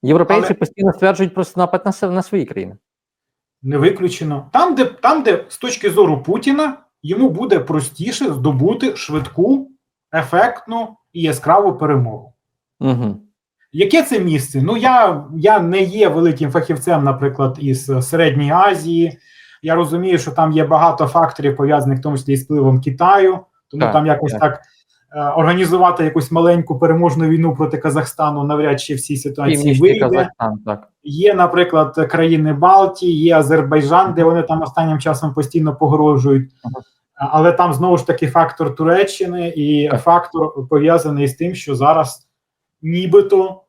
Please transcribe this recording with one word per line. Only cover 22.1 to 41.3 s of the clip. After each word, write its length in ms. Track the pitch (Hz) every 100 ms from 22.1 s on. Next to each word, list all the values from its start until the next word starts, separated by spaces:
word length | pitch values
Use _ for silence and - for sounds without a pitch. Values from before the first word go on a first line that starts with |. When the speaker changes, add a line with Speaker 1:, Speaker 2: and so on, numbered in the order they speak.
| 139
Speaker 2:
числі 160 | 131
і 40 | 135
з 60 |
впливом 380 | 131 151 135 127
Китаю. 580 | 131 131 175 202 190 - - _ _
Тому 100 | -
Speaker 1:
Так, 120 | 120
Speaker 2:
там 120 | 107 151
якось 260 | 143 147
Speaker 1:
так. 100 | 113
Speaker 2:
так, 200 | 151 - _ _ _ _ _ 147
е, 140 | 143
організувати 760 | 160 160 180 180 180 180 175
якусь 280 | 156 160 131
маленьку 480 | 165 170 175 - 135
переможну 480 | 165 160 170 143 160
війну 260 | 165 165 143
проти 220 | 156 156
Казахстану 680 | 156 147 135 - 151 147
навряд 380 | 143 151 151 135
чи 140 | - 135
в 60 |
цій 160 | - 139
ситуації 400 | 143 135 139 151
Speaker 1:
Північний 340 | 143 131 175
Speaker 2:
вийде. 180 | 220 131
Speaker 1:
Казахстан, 500 | 123 127 _ 113 107 107
так. 220 | 104 - _
Speaker 2:
Є, 300 | 147 147 202
наприклад, 760 | 190 175 170 175 160 151 - 160
країни 420 | 170 165 160 156
Балтії, 640 | 143 175 196 190 190 180 160
є 180 | 165 160
Азербайджан, 760 | 139 160 143 156 139 175 190
де 100 | 165
вони 200 | 165 170
там 180 | 160 160
останнім 380 | 156 - 160 156
часом 340 | 160 143 156
постійно 420 | 135 139 165 156 143
погрожують. 760 | 151 151 151 143 131 135 131 _
Speaker 1:
Ага. 200 | 120 123 - _ _ _
Speaker 2:
А-, 140 | 139
але 200 | 156 165
там, 220 | 170 180
знову 240 | 135 180 175
ж 100 | -
таки, 200 | 170 147
фактор 480 | 131 160 - 165 -
Туреччини 800 | 160 175 196 - 180 175 170 165
і 320 | 147 147 147
Speaker 1:
Так. 100 | 131
Speaker 2:
фактор, 680 | - 170 170 165 156 139 131
пов'язаний 600 | 151 156 170 160 143
з 80 | 139